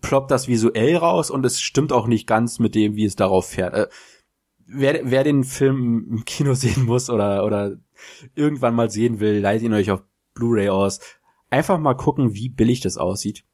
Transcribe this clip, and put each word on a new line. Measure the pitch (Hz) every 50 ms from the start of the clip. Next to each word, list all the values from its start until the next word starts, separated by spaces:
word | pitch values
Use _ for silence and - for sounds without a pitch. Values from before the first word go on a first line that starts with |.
ploppt | - - 139 135 135 135
das | 143 120 -
visuell | - 123 113 110 113 - 110 110 143 170
raus | 175 165 170 180 175 156 -
und | - 135 131
es | 127 - -
stimmt | - - _ - 143 147 135
auch | 123 107
nicht | 113 117 110 -
ganz | - 113 110 120 117 - -
mit | 117 107 -
dem, | 110 107 104 104
wie | 104 107
es | 104 98
darauf | - 104 95 98 92 - -
fährt. | - - 95 90 -
Äh, | 101 101 - - - - - _ _ _ _ _ _ _ _ _ _ _
wer, | _ - 139 135 135 147 160 - 127
wer | 123 135 135
den | 151 143 139 131
Film | 135 - - 139 135 135 135 123 120 117 113 - -
im | 117 113 113
Kino | - - - 147 139 131
<laughs> |
sehen | 131 - 117 95 135 127
muss | 113 117 127 127 -
oder, | 120 107 101 101 101 101 104
oder | 107 104 101 101 101 98 - _ _ _ _ - - - - - - _
irgendwann | - 147 151 151 135 131 120 117
mal | 117 117 110
sehen | 98 107 113 120 117 104
will, | 104 107 104 104
leiht | 101 98 104 113 113
ihn | 117 110
euch | 107 98 104
auf | 98 95 - _ _ _ _ _ _
Blu-ray | - 120 117 117 107 98 101
aus. | 95 95 98 98 98 - - - - _ _ _ _ _ _ _
Einfach | - 135 160 - 196 170
mal | 156 143 127
gucken, | 131 - 151 - - 135 117 101
wie | 101 110 127
billig | - - - 117 123 127
das | - 95 - -
aussieht. | 69 90 95 98 - 104 107 - _ _